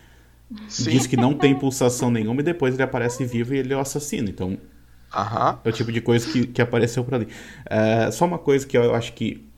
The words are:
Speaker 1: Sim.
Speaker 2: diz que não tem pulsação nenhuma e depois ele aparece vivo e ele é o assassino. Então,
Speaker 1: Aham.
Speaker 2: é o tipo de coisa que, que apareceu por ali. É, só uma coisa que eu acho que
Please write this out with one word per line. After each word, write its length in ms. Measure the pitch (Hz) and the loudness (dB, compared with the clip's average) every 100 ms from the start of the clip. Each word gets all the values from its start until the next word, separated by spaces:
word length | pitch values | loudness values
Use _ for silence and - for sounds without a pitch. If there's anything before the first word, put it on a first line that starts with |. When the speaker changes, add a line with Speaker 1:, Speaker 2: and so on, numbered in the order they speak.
| - - - _ - 220 - | -20 -20 -20 _ -20 -18 -12
Speaker 1:
Sim. 240 | - 127 | -6 2
Speaker 2:
diz 160 | 131 123 | 2 2
que 100 | 127 | 2
não 180 | 127 | 2
tem 200 | 143 139 135 | 4 4 4
pulsação 520 | 135 131 123 123 123 | 0 2 0 2 0
nenhuma 300 | 117 107 131 | 0 0 0
e 40 | |
depois 300 | 156 170 131 | -2 0 0
ele 80 | 131 | 2
aparece 420 | 127 127 120 123 | -2 0 -2 -2
vivo 300 | 123 117 117 | -4 -2 -2
e 40 | 139 | -2
ele 140 | 131 | -2
é 40 | 143 | -2
o 40 | |
assassino. 480 | 131 147 143 214 101 | -2 -6 -6 -4 -4
Então, 280 | - 92 95 - - - - - | -4 -6 -6 -10 -20 -20 -20 -10
Speaker 1:
Aham. 500 | - 101 117 135 190 | -6 -4 0 0 0
Speaker 2:
é 40 | 113 | -4
o 40 | |
tipo 180 | - 117 | -2 -2
de 100 | 117 | -2
coisa 260 | 120 117 120 | 2 2 2
que, 200 | 123 - | 0 0
que 140 | - | 0
apareceu 420 | 120 120 117 131 | 0 2 0 0
por 100 | 123 | -2
ali. 140 | 131 107 - - - - | -2 -4 -8 -18 -18 -4
É, 420 | 110 110 113 113 | 2 4 4 2
só 160 | - 175 | 2 0
uma 120 | 170 | 2
coisa 280 | - 139 135 | 2 2 4
que 100 | 123 | 2
eu 180 | 117 | 4
acho 180 | 117 117 | 2 -2
que 320 | - 113 - - | -6 -6 -6 -14